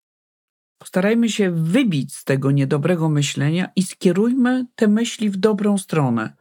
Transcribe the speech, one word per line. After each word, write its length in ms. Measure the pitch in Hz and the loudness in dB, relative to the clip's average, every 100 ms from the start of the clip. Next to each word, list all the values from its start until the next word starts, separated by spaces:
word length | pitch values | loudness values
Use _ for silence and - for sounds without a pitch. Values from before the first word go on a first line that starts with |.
| _ _ _ _ _ _ _ _ | _ _ _ _ _ _ _ _
Postarajmy 520 | - 185 196 233 233 | -6 -2 0 2 0
się 220 | 208 190 | 0 0
wybić 640 | 165 160 208 254 151 127 - | 0 0 2 2 0 -4 -8
z 80 | |
tego 280 | - 135 135 | -2 0 2
niedobrego 580 | 139 135 147 165 180 160 | 2 2 0 0 0 0
myślenia 600 | 147 143 - 143 170 180 - | 0 -2 -2 -2 -2 -2 -4
i 80 | |
skierujmy 840 | 185 - 185 175 226 262 240 254 247 - | -4 -2 0 2 2 2 0 0 -4 0
te 120 | 214 | 2
myśli 420 | 208 233 - 214 | 2 0 -2 -4
w 80 | 190 | 0
dobrą 400 | 220 214 208 202 | 0 2 0 -2
stronę. 560 | - 160 135 117 110 - | -2 0 0 0 -4 -10